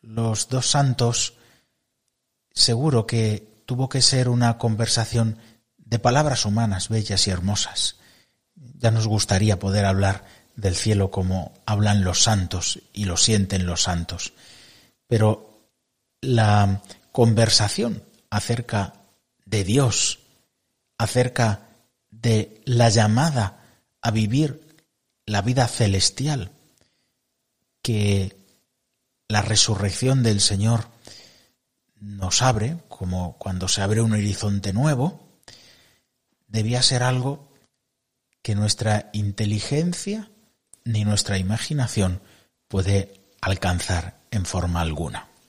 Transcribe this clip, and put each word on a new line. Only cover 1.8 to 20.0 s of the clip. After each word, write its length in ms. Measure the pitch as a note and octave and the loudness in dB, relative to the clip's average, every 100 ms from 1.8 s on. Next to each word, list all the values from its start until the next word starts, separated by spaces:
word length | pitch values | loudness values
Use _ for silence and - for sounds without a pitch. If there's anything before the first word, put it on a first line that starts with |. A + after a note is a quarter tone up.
| _ _ _ _ _ _ _ | _ _ _ _ _ _ _
seguro 540 | - - A#2 D#3 B2 G#2+ | 0 2 2 2 2 2
que 560 | A#2 A2 G#2 - _ - | 0 0 -2 -8 _ -8
tuvo 240 | B2+ C3 | -4 -2
que 120 | C3+ | 2
ser 280 | B2+ C3 B2 | 4 4 2
una 280 | A#2+ A#2+ A#2 | 2 2 2
conversación 800 | A#2 A2 A2+ - A2+ A#2+ A2+ G#2+ - _ _ _ | 0 0 0 0 0 0 0 -2 -14 _ _ _
de 220 | - A2+ | -4 0
palabras 460 | B2 B2+ D3+ B2 G#2 | 4 4 2 0 0
humanas, 440 | G#2+ A2+ F#2+ - | 0 0 -2 -2
bellas 380 | A2 G#2 F#2+ - | -2 0 0 0
y 40 | |
hermosas. 680 | F2 F#2 G#2 - - - - - _ _ _ _ - | 0 -2 -2 -4 -4 -6 -6 -20 _ _ _ _ -20
Ya 360 | B2 - A#2 | -20 -2 0
nos 160 | A2 A2 | 2 0
gustaría 520 | G#2+ - F#2+ G#2+ G2+ | 0 0 2 2 2
poder 260 | G2 G2+ G2 | 0 2 2
hablar 400 | G2 G2 F#2+ - - _ - | 2 0 -2 -10 -20 _ -4
del 200 | G2 F2 | -4 -2
cielo 340 | A2 G2+ F#2+ | 0 0 0
como 440 | - F#2 F#2 E2+ - - | -2 -2 -2 -6 -12 -4
hablan 380 | G#2 G#2 G2+ | 0 2 2
los 200 | F#2 F2 | 2 2
santos 560 | - G#2+ F2+ F#2 - - _ | 2 2 -2 -4 -6 -8 _
y 120 | G2+ G2+ | -8 -4
lo 120 | F2 | 0
sienten 480 | - G#2+ F#2 F#2+ F2+ | 2 2 2 -2 -2
los 180 | E2 | -2
santos. 500 | - F2 E2+ F2 - - - - - - _ _ _ | -2 -2 -6 -10 -12 -14 -20 -20 -20 -20 _ _ _
Pero 420 | A2+ G#2+ G#2+ - _ _ _ _ _ _ _ | 2 2 2 -8 _ _ _ _ _ _ _
la 600 | C3 A#2+ G#2+ G#2 G2+ G2 - - _ | 0 2 4 4 4 0 -6 -20 _
conversación 920 | - A#2 A2 A2 - G#2 - A3+ F#3+ - _ _ | 2 4 4 4 2 0 -2 -4 -4 -12 _ _
acerca 640 | G#2 - A#2+ A#2 G#2 F2+ - _ _ _ _ - | -6 -4 -6 -4 -4 -4 -10 _ _ _ _ -6
de 180 | G#2 | -4
Dios, 560 | F#2 B2 C3 - | 0 2 2 0